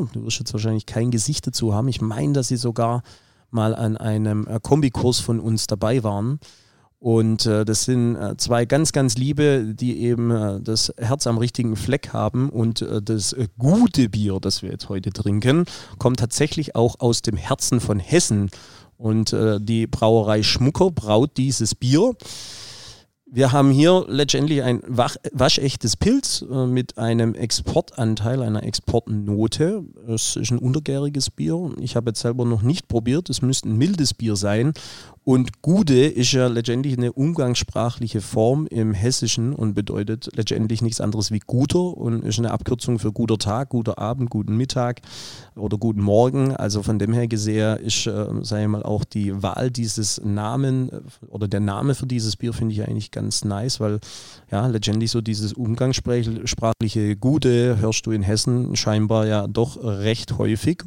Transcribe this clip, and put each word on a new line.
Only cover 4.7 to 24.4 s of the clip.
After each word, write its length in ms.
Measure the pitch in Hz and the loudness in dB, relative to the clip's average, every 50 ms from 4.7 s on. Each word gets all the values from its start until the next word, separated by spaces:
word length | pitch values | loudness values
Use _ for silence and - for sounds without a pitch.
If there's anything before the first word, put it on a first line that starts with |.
| 143 156 143 131 - - 110 123 123 - | 4 4 4 2 0 2 0 2 2 0
von 200 | - - 117 113 | 0 0 -2 0
uns 260 | 85 113 113 107 - | 0 0 0 0 0
dabei 360 | - 107 98 113 107 127 135 110 | -2 -2 -2 0 0 0 0 0
waren. 360 | 107 101 101 104 123 147 151 - - - _ _ _ _ _ _ _ _ _ | 0 -2 -2 -2 -2 -4 -6 -8 -14 -20 _ _ _ _ _ _ _ _ _
Und, 460 | - 120 113 113 113 110 110 104 - | 0 2 4 4 4 4 2 2 2
äh, 200 | 113 107 107 107 | 2 2 2 2
das 180 | 110 110 - - | 2 0 0 0
sind, 320 | - 127 123 120 120 117 | 0 2 2 2 0 0
äh, 220 | 71 101 104 107 | -2 -4 -6 -4
zwei 280 | - - - 120 117 120 | -4 -2 0 2 2 2
ganz, 280 | 113 135 143 160 - - | 2 2 2 2 2 2
ganz 220 | 147 135 127 110 | 2 2 2 2
liebe, 580 | 127 127 143 147 139 147 147 139 135 107 110 110 | 0 0 0 2 2 4 4 4 2 0 -2 -4
die 240 | - 127 123 117 76 | -2 -2 -2 -2 0
eben, 320 | 117 120 120 117 117 117 | 0 0 0 2 2 2
äh, 300 | 117 110 107 104 98 98 | 2 2 0 -2 -2 -4
das 300 | - 110 110 107 - - - | -4 -2 -2 0 0 -2 -4
Herz 300 | - 120 110 135 147 - | -4 -2 -2 0 0 0
am 100 | 120 117 | 0 0
richtigen 380 | 113 120 117 - - 117 117 110 | 0 0 -2 -2 -2 -2 -2 -2
Fleck 380 | 98 - - 131 147 - - - | -2 -2 -2 -2 -2 -4 -4 -4
haben. 360 | 110 107 107 - 127 131 139 | -2 -2 0 0 0 -2 0
Und, 320 | - 117 113 117 110 - | 0 0 0 0 0 -2
äh, 200 | - - 110 107 | -4 -4 -4 -4
das, 320 | 101 104 113 107 95 - - | -2 -2 -2 -2 -2 -4 -2
äh, 160 | 131 120 101 - 113 | -2 -4 -4 -2 0
gute 480 | 120 143 185 226 240 208 - 143 123 | 4 4 6 6 6 4 4 4 2
Bier, 320 | 107 98 107 107 101 95 95 | 2 2 0 0 0 0 -2
das 220 | - 95 - - - | -2 -2 -4 -4 -6
wir 80 | 92 | -8
jetzt 160 | - - - | -8 -8 -8
heute 240 | - 101 95 95 104 | -6 -6 -4 -4 -6
trinken, 540 | - - - 101 101 104 107 123 143 165 175 - - - - - - - | -4 -2 -2 0 0 2 4 4 4 4 2 0 -4 -16 -18 -16 -6 0
kommt 220 | - 123 127 127 | 2 2 2 2
tatsächlich 540 | - 113 - - 143 147 - 156 147 - - | -2 -2 0 0 0 0 0 -4 -6 -2 0
auch 240 | 117 117 123 - - | 2 2 2 0 0
aus 200 | - 120 117 - | 0 2 2 2
dem 140 | - 117 101 | 0 -2 -4
Herzen 460 | 92 85 - 135 - - - 135 117 | -4 -2 -2 -2 -2 0 0 0 0
von 180 | - - 107 101 | 0 0 -2 -2
Hessen. 500 | 90 - 151 175 - - 113 101 101 92 - - - - - - - - _ | 0 2 2 4 4 4 2 0 0 -2 -4 -10 -20 -20 -20 -20 -20 -20 _
Und, 360 | - 113 110 110 110 107 - 110 | -6 -2 0 2 2 2 2 0
äh, 260 | 104 110 110 104 101 | 2 2 2 2 0
die 260 | 104 107 113 113 113 | 0 0 0 0 0
Brauerei 580 | - - - 117 110 113 113 104 107 107 110 107 | 0 0 2 4 6 6 6 4 4 2 2 2
Schmucker 480 | - - - 123 139 - - 185 190 | 2 2 2 2 2 4 4 2 2
braut 400 | 165 - 107 107 107 110 135 143 - | 2 -2 0 4 4 4 4 2 2
dieses 400 | - 131 139 117 - 113 101 - | 0 0 0 0 0 0 -2 -2
Bier. 400 | - - 123 135 156 214 262 233 - - - - - - - - - - - - - - - - - _ _ _ _ _ | -2 0 2 4 4 4 4 0 -2 -10 -16 -16 -14 -16 -16 -16 -18 -18 -18 -18 -18 -20 -20 -20 -20 _ _ _ _ _
Wir 260 | - 127 120 135 127 | -6 0 2 4 4
haben 200 | 123 143 135 139 | 6 6 6 6
hier 340 | 135 139 151 170 185 185 - | 6 6 6 6 6 6 4
letztendlich 540 | - 110 135 147 139 - 135 | 0 0 0 0 2 2 0